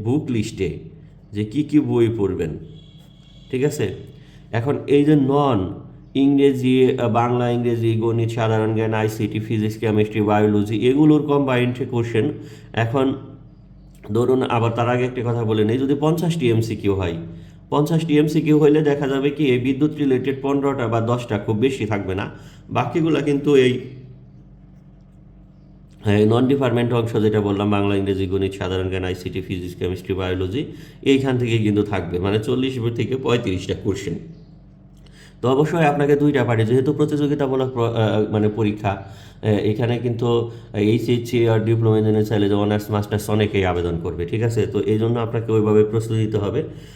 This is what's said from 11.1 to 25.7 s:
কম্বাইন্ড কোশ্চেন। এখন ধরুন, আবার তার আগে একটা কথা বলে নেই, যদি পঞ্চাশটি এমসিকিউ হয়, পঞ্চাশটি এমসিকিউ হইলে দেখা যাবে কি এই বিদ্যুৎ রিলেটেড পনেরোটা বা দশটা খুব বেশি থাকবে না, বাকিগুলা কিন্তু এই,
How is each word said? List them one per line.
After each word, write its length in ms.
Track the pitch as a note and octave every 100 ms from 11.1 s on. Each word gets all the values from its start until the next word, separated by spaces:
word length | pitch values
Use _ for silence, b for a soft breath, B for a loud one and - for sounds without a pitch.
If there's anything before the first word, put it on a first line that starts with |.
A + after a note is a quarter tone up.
| D3+
কম্বাইন্ড 680 | D3 C#3+ C3+ B2 B2 B2 B2+
কোশ্চেন। 420 | A#2+ A2+ A2+ G#2+ - B B B
এখন 420 | - A2+ C3+ C3+ C3 - - - - - - - - -
ধরুন, 280 | G#2+ B2 B2+
আবার 280 | B2+ A#2 A2+
তার 180 | A2+ A#2+
আগে 160 | B2
একটা 180 | B2+ B2+
কথা 200 | A#2 A#2
বলে 200 | A2 A2
নেই, 140 | G#2+ B2
যদি 160 | C#3 C#3+
পঞ্চাশটি 500 | D3+ E3 F3 D#3+ B2
এমসিকিউ 440 | A2 A2+ G#2+ G2+
হয়, 220 | F#2+ F2+ E2 B B B B -
পঞ্চাশটি 480 | C#3 D3+ E3 D#3+ D3
এমসিকিউ 400 | D#3 D#3+ C#3 D3+
হইলে 240 | D3 D3+
দেখা 260 | D3 C#3+ C3+
যাবে 220 | C3+ C#3
কি 140 | C#3+
এই 140 | C#3+ B2
বিদ্যুৎ 380 | B2 C3 D3+ -
রিলেটেড 440 | C#3 B2+ C#3+ C3+
পনেরোটা 460 | C#3 C#3 C#3 B2+ A2+
বা 120 | A#2
দশটা 380 | A2+ A#2+ - G#2
খুব 180 | - G#2+
বেশি 300 | C3+ C3 G#2
থাকবে 280 | G#2 F#2
না, 160 | F#2 C3+ B B B -
বাকিগুলা 500 | A#2 B2 F3 D#3+ D3
কিন্তু 340 | C#3+ C#3+ C#3 C#3
এই, 240 | B2+ B2 - - - - - - - - - - - - - - - - - - -